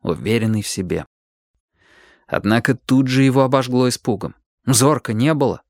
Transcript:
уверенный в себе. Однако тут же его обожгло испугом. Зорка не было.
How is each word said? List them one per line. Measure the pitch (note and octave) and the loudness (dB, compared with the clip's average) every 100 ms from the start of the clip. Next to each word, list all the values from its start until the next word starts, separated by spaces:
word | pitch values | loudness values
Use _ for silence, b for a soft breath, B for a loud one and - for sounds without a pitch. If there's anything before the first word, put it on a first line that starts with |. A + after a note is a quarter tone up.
уверенный | - D#2+ C#2 A2+ A2 G#2+ | -4 -6 -2 -2 0 -2
в | G2+ | -4
себе. | - F#2 E2+ D#2 _ _ _ _ _ _ b b b b b b | -8 -4 -6 -8 _ _ _ _ _ _ b b b b b b
Однако | - G2 A#2 A#2 | -4 0 0 0
тут | B2 - C3 C3+ | -4 0 0 2
же | C3 | 2
его | C3+ C3 | 2 2
обожгло | C3 C3+ B2+ B2 B2+ | 2 2 0 0 0
испугом. | - - G2+ - - _ _ - | -2 -4 -4 -6 -14 _ _ -2
Зорка | B2 C3+ D3+ - | 2 4 2 -2
не | A2 C3+ D#3 | -2 0 2
было. | C3 E2+ _ | -2 -4 _